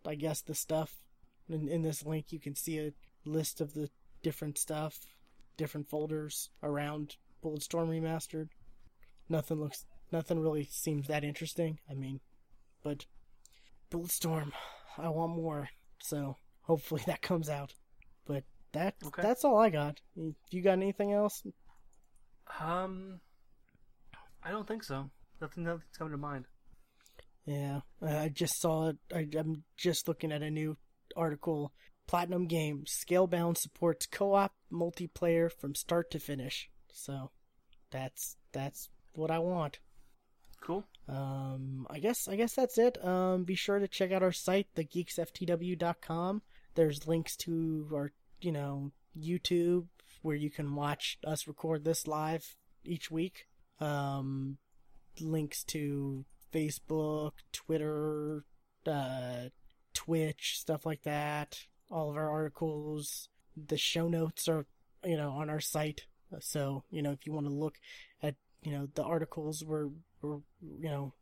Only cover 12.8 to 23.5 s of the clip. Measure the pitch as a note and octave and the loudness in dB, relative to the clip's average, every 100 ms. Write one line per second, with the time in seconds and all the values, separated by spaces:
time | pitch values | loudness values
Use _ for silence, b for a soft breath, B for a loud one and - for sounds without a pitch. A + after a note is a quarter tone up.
12.8 | D3 C#3+ - - - - - b b - | -6 -6 -8 -20 -20 -20 -20 b b -20
13.8 | - E3+ F3 - E3+ D#3+ D3 - B B | -8 -6 -2 0 2 0 -2 -6 B B
14.8 | B B E3 D#3+ E3 E3+ E3 D3 C#3 - | B B -2 0 0 0 -2 -2 -6 -10
15.8 | - - - D3+ C#3 C3 - - - E3 | -20 -12 -6 -2 -2 -6 -12 -6 2 2
16.8 | - D#3 - D3 - F3 D3+ C#3+ C#3 - | 2 -2 0 -2 2 0 0 -4 -6 -12
17.8 | - - - - - F3+ - - - D3 | -20 -20 -20 -12 -4 -4 -6 -16 -6 0
18.8 | F#3 - D3+ - G3+ B3 D4 A3 A3 D#3 | 0 -2 -8 0 2 6 8 10 8 6
19.8 | D3 D3+ - - D#3+ D3+ - F3+ F#3 F#3 | 0 -2 -10 -8 -6 -6 -6 2 6 6
20.8 | G3 G3 G3+ G3+ G#3 - G3+ - - - | 4 2 2 4 2 0 -12 -14 -18 -20
21.8 | - - - - - - - - D#3+ F3+ | -20 -20 -20 -20 -20 -20 -12 -6 -2 0
22.8 | F#3+ F#3 F#3+ F3+ - - - | -2 -4 -10 -14 -18 -20 -20